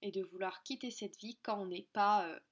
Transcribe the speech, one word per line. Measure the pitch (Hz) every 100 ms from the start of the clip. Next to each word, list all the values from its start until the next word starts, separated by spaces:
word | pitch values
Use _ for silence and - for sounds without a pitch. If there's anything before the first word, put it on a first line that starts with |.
et | 202
de | 190
vouloir | 180 180 185 -
quitter | - 262 247
cette | - 202 -
vie | 220 233
quand | - 208
on | 185
n'est | 180 -
pas, | 208 202 208 165
euh, | - _